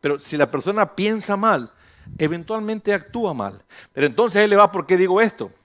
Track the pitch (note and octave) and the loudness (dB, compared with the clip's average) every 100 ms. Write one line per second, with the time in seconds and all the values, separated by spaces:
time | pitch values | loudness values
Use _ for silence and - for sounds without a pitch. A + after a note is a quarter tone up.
0 | D3+ C#3+ - D3+ C#3 C#3 E3 G#3 G3+ - | -2 -4 -6 0 0 0 -4 -2 -2 0
1 | G3+ A3 - G3+ A3 F3 A#2 _ _ _ | -2 -2 -4 0 2 0 -2 _ _ _
2 | - - D#3 E3+ E3 A3 G#3+ A3 G3+ G3+ | -20 -4 -4 -4 -6 -6 -6 -6 -2 -4
3 | - - G#3+ C#3 G2 F#2+ _ - - - | -4 -6 -4 -4 -6 -8 _ -20 -18 -4
4 | C#3+ A2+ A3+ G3 G#3 G3+ G#3 F#3+ D3 F#3 | -2 0 0 2 4 6 4 4 0 2
5 | F#3 F#3 A3 - G2 _ | 4 2 0 -2 -14 _